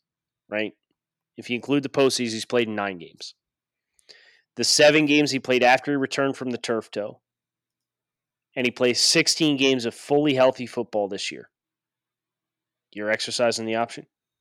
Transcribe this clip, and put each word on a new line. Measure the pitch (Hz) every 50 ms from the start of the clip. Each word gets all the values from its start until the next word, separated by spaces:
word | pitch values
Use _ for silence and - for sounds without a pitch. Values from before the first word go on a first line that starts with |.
| _ _ _ _ _ _ _ _ _ -
right? | 104 107 110 101 - _ _ _ _ _ _ _ _ _ _ _ _
If | - 110 -
you | 123
include | 117 - - 139 143 135
the | 135
postseason, | - 143 139 131 123 - 123 117
he's | 110 110 104
played | - - 123 117
in | 110 107
nine | 104 101 101 95
games. | 87 80 80 _ - - - - _ _ _ _ _ _ _ _ _ _ _ _ _ _ - - _ _ _ _ _ _ _ _
The | - 120
seven | - - - 147 147 147 156 156
games | 143 147 151 147 135
he | 135 131
played | - - 127 123 120
after | 123 127 131 - 147
he | 147
returned | 139 135 131 - - 139 139 127
from | - 131 127
the | 120
turf | 113 - - 117 110 107 -
toe, | - 107 104 110 131 _ _ _ _ _ _ _ _ _ _ _ _ _ _ _ _ _ _ _ _ _ _ _ _ _ _ _ -
and | 135 127
he | 123
plays | 117 - 127 123 120 -
sixteen | - - - 165 156 - - - 165 151 147
games | 131 135 135 135 127 113
of | 117 104
fully | - - - 147 147 147 151 135
healthy | 127 131 131 131 - 127
football | 113 - 123 117 - - 107 101
this | 98 101 98 - -
year, | 76 64 - _ _ _ _ _ _ _ _ _ _ _ _ _ _ _ _ _ _ _ _ _ _ _ _ _ _ _ _ _
you're | - 101 104 104
exercising | 110 110 - - 113 - 123 117 110 113 113
the | 110 113
option? | 113 117 117 - - - _ _ _ _ _ _ _